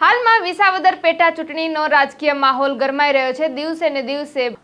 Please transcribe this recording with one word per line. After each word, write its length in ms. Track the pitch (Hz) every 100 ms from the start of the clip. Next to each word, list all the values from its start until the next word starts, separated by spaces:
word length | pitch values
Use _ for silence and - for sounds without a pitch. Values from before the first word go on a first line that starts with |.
હાલમાં 420 | 330 480 466 453
વિસાવદર 540 | 359 349 392 370 370 370
પેટા 260 | 339 330 339 320
ચૂંટણીનો 480 | 320 311 320 311 302
રાજકીય 420 | 285 277 - 302 277
માહોલ 340 | 269 254 277 254
ગરમાઈ 340 | 269 277 294 277
રહ્યો 220 | 262 262
છે. 160 | 311
દિવસે 320 | 262 311 320 320
ને 120 | 277
દિવસે 400 | 254 285 294 277 247 -